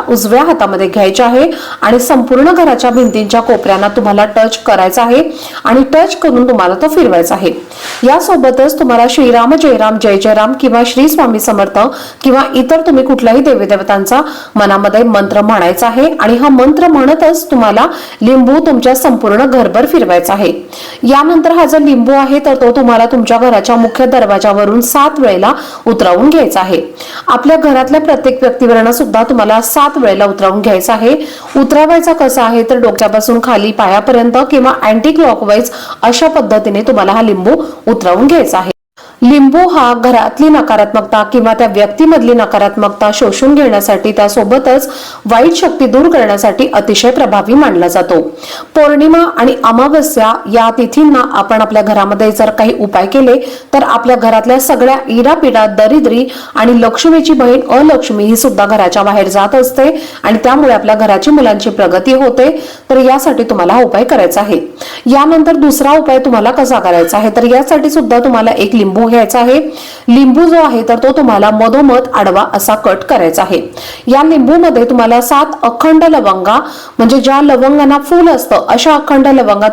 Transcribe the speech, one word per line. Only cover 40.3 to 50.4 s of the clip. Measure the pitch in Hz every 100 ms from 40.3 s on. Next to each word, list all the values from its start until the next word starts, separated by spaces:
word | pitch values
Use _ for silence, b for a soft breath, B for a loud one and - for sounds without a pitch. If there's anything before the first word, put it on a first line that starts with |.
| - 311
नकारात्मकता | 302 - 214 208 220 214 214
किंवा | 208 247 226
त्या | - 226
व्यक्तीमधली | 196 208 - 320 320 233
नकारात्मकता | 240 208 202 202 208 202 202 208
शोषून | 208 202 196 262
घेण्यासाठी, | 294 269 202 196 196 214
त्यासोबतच | 214 208 233 202 262 269 262 262 B B B
वाईट | 202 233 320
शक्ती | 330 349 -
दूर | 254 254 339
करण्यासाठी | 320 214 202 208 185 262
अतिशय | 208 202 196 240
प्रभावी | 262 226 202 202
मानला | 277 269 180 175
जातो. | 185 180 170 165 B B B B
पौर्णिमा | 311 294 294 311 330 339 -
आणि | 254 254
अमावस्या | 226 233 277 302 311 240 220 -